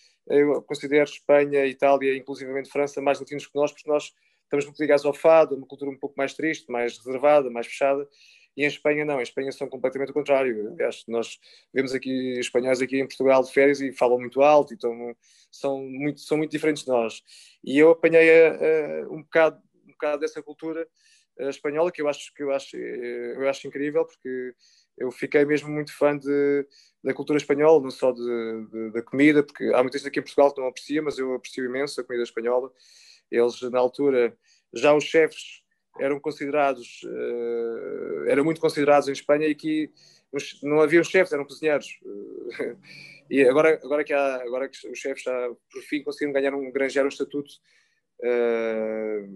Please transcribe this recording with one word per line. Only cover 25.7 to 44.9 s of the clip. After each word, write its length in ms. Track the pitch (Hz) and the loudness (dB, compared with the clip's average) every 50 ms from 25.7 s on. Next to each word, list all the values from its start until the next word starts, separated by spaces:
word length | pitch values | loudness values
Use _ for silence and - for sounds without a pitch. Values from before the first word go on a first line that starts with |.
muito 260 | 151 151 147 147 - | -8 -8 -8 -10 -4
fã 220 | - 151 147 147 143 | 0 0 0 0 0
de, 480 | 135 139 143 143 143 143 143 143 139 - _ _ _ _ _ _ - | -2 -2 0 2 2 2 0 0 -2 -6 _ _ _ _ _ _ -6
da 100 | 131 131 | -6 -6
cultura 220 | - 135 - 151 | -6 -2 0 0
espanhola, 440 | 147 - - 143 139 151 156 160 151 | 0 2 0 0 4 6 6 6 6
não 120 | 131 131 | 4 0
só 180 | 127 - 139 127 | -4 0 0 0
de, 560 | 123 117 120 120 120 117 113 113 113 110 110 104 | 0 -2 -4 -4 -4 -4 -4 -6 -8 -8 -10 -10
de, 180 | 110 113 113 110 | -10 -10 -10 -6
da 120 | 104 117 | -6 -8
comida, 420 | 117 - - 131 143 151 147 147 143 | -8 -6 0 4 4 6 6 4 2
porque 260 | 147 _ - 110 110 | 0 _ -6 -2 0
há 80 | 110 123 127 | 2 2 2
muita 140 | 131 131 139 | 0 -4 -8
gente 100 | 135 139 | -10 -6
aqui 100 | - 147 | -6 -6
em 40 | |
Portugal 300 | 127 - - - 143 143 | -6 -2 2 4 4 4
que 80 | - 139 | 4 -2
não 60 | 131 | -6
aprecia, 340 | 127 120 - - - 143 156 | -6 -8 -10 -10 -6 -4 -4
mas 160 | 156 147 127 | -4 -4 -6
eu 160 | 127 131 131 | -4 -6 -4
aprecio 320 | 127 123 - - - 131 131 | -6 -8 -8 -12 -8 -8 -6
imenso 360 | 120 127 135 143 143 - 131 | -6 -4 -6 -6 -6 -6 -10
a 40 | 123 | -8
comida 200 | - 123 120 120 | -6 -6 -6 -6
espanhola. 480 | 117 - 117 113 120 123 127 131 131 - _ _ _ _ _ _ _ _ _ _ _ | -6 -6 -6 -2 0 0 0 -2 -4 -12 _ _ _ _ _ _ _ _ _ _ _
Eles, 300 | - 117 117 123 117 - | 0 2 2 2 0 -4
na 160 | 127 123 120 123 | -8 -4 0 0
altura, 580 | 123 127 - - 143 139 131 123 120 113 - _ _ _ _ _ _ _ - | 0 0 0 0 0 2 2 2 2 0 -2 _ _ _ _ _ _ _ -6
já 180 | 120 123 147 | 2 4 4
os 120 | 151 151 143 | 4 4 2
chefes 580 | - - 165 156 151 - - - - - _ _ _ _ _ _ _ _ - | 2 2 2 2 2 -2 -10 -18 -20 -20 _ _ _ _ _ _ _ _ -6
eram 200 | 139 139 147 143 | -4 -4 -4 -4
considerados, 800 | - 156 147 - 147 139 143 151 143 139 131 120 117 - - - 120 | -6 -10 -8 -8 -8 -2 0 0 2 0 0 -4 -10 -18 -18 -16 -14
eh, 1300 | 113 120 123 123 120 120 120 117 117 117 117 117 117 113 110 92 92 92 87 87 87 85 73 73 95 | -12 -8 -6 -6 -6 -6 -6 -6 -4 -4 -4 -6 -6 -8 -8 -8 -10 -8 -8 -8 -8 -8 -4 0 0
eram 140 | 131 139 143 | 2 2 2
muito 160 | 160 160 160 | 0 0 0
considerados 480 | - 156 - 151 143 143 143 143 135 139 | -2 -2 0 2 4 6 6 6 4 2
em 40 | |
Espanha, 360 | 135 - - - 147 147 156 156 | -6 -6 0 0 2 2 2 -2
e 20 | |
aqui 400 | 147 143 - 156 156 156 151 - _ _ _ _ _ _ _ _ | -2 -2 -4 -4 -4 -4 -4 -6 _ _ _ _ _ _ _ _
os, 280 | 135 143 - - - - | -10 -8 -8 -8 -14 -10
não 180 | 135 143 151 156 | -4 0 2 4
havia 220 | 156 143 165 170 | 4 6 6 4
chefes, 300 | 160 - - 185 175 - | 4 4 2 2 2 2
eram 120 | 156 143 139 | 0 -6 -6
cozinheiros. 560 | 139 135 - 156 151 147 131 - - - - | -8 -12 -4 -2 -2 -2 -2 -4 -8 -16 -18
<laughs> 760 | _ 107 101 101 107 110 110 - - 120 117 - 123 117 120 - _ - - - - - - _ _ _ | _ -16 -14 -14 -14 -14 -14 -14 -14 -14 -10 -8 -8 -10 -10 -14 _ -20 -20 -20 -20 -20 -20 _ _ _
E 120 | 127 139 | 2 4
agora, 360 | 131 123 131 151 156 160 156 - - | 4 6 6 6 4 4 2 2 -2
agora 180 | 131 147 151 147 | -2 -2 -2 -2
que 80 | - 147 | 0 0
há, 220 | 139 139 135 131 | 0 0 0 -2
agora 320 | 127 127 120 123 127 135 131 | -4 -6 -6 -6 -6 -6 -8
que 180 | - - - | -10 -16 -16
os 100 | - | -16